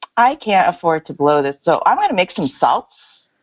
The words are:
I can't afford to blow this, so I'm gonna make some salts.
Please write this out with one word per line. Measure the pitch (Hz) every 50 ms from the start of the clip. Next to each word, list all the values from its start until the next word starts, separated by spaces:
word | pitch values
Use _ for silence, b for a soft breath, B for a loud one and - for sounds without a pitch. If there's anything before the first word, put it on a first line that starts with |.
| - - _
I | - 240 254 285
can't | - - 220 202 190 175 -
afford | 175 - - 170 160 156 -
to | - 139
blow | - 143 147 147 147 139
this, | 139 139 -
so | - 170 156 - -
I'm | - 240 349
gonna | 415 392 269
make | 190 269 -
some | - - 165
salts. | 135 - - - 120 139 220 - _ - - - - - - _ _ _ _